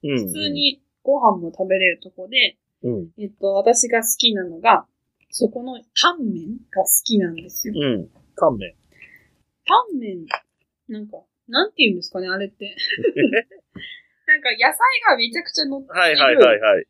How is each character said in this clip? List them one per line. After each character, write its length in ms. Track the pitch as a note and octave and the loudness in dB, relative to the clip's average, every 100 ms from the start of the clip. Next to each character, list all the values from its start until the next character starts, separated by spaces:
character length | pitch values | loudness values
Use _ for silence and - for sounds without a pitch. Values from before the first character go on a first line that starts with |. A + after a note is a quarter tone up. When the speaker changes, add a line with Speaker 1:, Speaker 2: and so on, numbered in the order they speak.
Speaker 1:
う 20 | D3 | -2
ん 40 | |
う 40 | |
ん。 120 | B3+ G2 | -4 -4
Speaker 2:
普 60 | |
通 180 | - D4+ | -6 -6
に 320 | C#4+ C#4+ C4+ _ _ | -2 -2 -2 _ _
ご 160 | - C#4 | -2 2
飯 200 | A#3 F#3+ | 2 2
も 120 | E3 | -6
食 180 | E3 F#3 | -6 -6
べ 100 | F#3+ | 0
れ 180 | F#3 E3+ | 0 0
る 40 | |
と 100 | F#3 | -10
こ 180 | - F#3 | -18 -4
で、 300 | B3+ A3+ - _ _ | 0 0 -2 _ _
Speaker 1:
う 80 | - | -6
ん。 200 | F#3+ E3 - | -6 -8 -12
Speaker 2:
え 80 | G3+ | -14
っ 40 | |
と、 240 | _ G3 | _ -2
私 340 | G3 G3+ B3 A#3+ | 0 2 2 2
が 140 | A3+ | 0
好 60 | A3+ - | -2 0
き 160 | A#3 | 0
な 100 | G#3 | 0
の 160 | F3+ E3 | -6 -2
が、 260 | A3+ G#3 - _ _ _ _ | 2 2 0 _ _ _ _
そ 180 | - A3+ | -2 -2
こ 160 | A#3+ | -2
の 180 | B3 B3 _ - | -12 -14 _ 0
タ 140 | E4+ | 2
ン 60 | F4 A#3 | 0 -4
メ 80 | F3 | -6
ン 160 | E3 A#3+ _ | -8 -14 _
が 140 | F#3+ | -4
好 40 | - - | 0 0
き 140 | - G#3+ | 2 0
な 100 | F3+ | 0
ん 60 | |
で 160 | E3 F3 | -6 -14
す 160 | - A3+ | -10 -8
よ。 80 | F3+ | -2
Speaker 1:
う 80 | |
ん。 240 | C#3+ A2 E2+ _ _ - | -2 -2 -6 _ _ 0
タ 120 | D#3+ | 0
ン 80 | A#2 | 0
メ 120 | F#2 | -10
ン。 60 | _ _ _ - - _ _ _ _ - | _ _ _ -20 -20 _ _ _ _ 0
Speaker 2:
タ 80 | G4+ A#4+ | 2 2
ン 60 | D4+ | -6
メ 160 | A3 | -8
ン、 120 | F#3 E3 - _ _ _ _ _ | -10 -8 -8 _ _ _ _ _
な 140 | G#3+ | -14
ん 80 | G#3 | -12
か、 160 | - _ _ _ | -18 _ _ _
な 180 | A#3+ G4+ | -2 -2
ん 40 | |
て 80 | - | 2
言 120 | A#3+ | 0
う 40 | |
ん 20 | F3+ | 0
で 60 | |
す 100 | - | -6
か 80 | F#3 | -10
ね、 80 | F#3 | -6
あ 100 | F#3+ | -6
れ 80 | G3+ | -8
っ 40 | |
て。 260 | _ - - - - - - - - | _ -18 -10 -6 -2 -2 2 2 2
Speaker 1:
<laughs> 840 | - F#4+ _ - - - _ _ - | -4 -18 _ -20 -18 -20 _ _ 0
Speaker 2:
な 100 | D#4+ | 2
ん 40 | |
か 100 | C4 | 2
野 200 | A3+ A#3+ | 0 0
菜 60 | G4+ A#4+ C5 A4+ | 4 2 2 2
が 60 | C4 | 2
め 120 | A3+ | 0
ち 80 | E4+ | -6
ゃ 60 | |
く 80 | E4+ | -8
ち 100 | - | -6
ゃ 40 | C#4+ | -6
乗 120 | C#4 | -8
っ 40 | |
て 60 | C4+ | -6
る 60 | |
Speaker 1:
は 140 | E3+ F3 | 0 2
い 60 | |
は 180 | D3+ C3+ | 4 4
い 40 | B2 | 8
は 180 | B2+ G#2+ | 6 6
い 40 | |
は 200 | A2 F#2+ | 4 2
い。 60 | - | 0